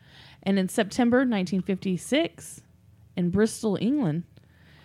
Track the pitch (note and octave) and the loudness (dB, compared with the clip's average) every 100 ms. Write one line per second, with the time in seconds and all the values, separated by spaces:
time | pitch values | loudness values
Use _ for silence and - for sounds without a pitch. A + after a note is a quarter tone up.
0 | - - - - - G3 F#3 - G#3 - | -20 -20 -20 -8 0 0 0 0 0 2
1 | A#3+ B3 C4+ G#3+ F3+ F#3+ F3+ F#3+ G3+ F3+ | 4 4 2 0 0 -2 -2 -4 -2 -4
2 | - C4+ E4 - - - - _ _ - | 0 0 0 -4 -20 -20 -20 _ _ -20
3 | - - F3 F#3+ G#3+ - A3 F#3+ G#3+ D4 | -12 -4 0 2 0 0 -4 -2 0 0
4 | G3+ D3+ - - - _ - - | 0 -2 -6 -14 -20 _ -20 -20